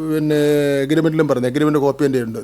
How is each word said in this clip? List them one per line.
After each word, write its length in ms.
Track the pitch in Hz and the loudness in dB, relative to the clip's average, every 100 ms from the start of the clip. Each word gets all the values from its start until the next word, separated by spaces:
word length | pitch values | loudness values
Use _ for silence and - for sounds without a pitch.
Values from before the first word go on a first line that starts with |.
| 156 | -4
പിന്നെ 280 | 156 151 151 147 147 143 139 139 | -2 0 2 2 2 0 0 0
എഗ്രിമെന്റിലും 440 | 160 160 156 147 | 2 2 0 0
പറഞ്ഞു. 180 | 127 123 | 0 0
എഗ്രിമെന്റ് 300 | 139 151 151 139 | 0 0 2 0
കോപ്പി 200 | 135 143 | 0 0
എൻ്റെ 120 | 131 113 | 0 -4
ഉണ്ട്, 120 | 113 | -8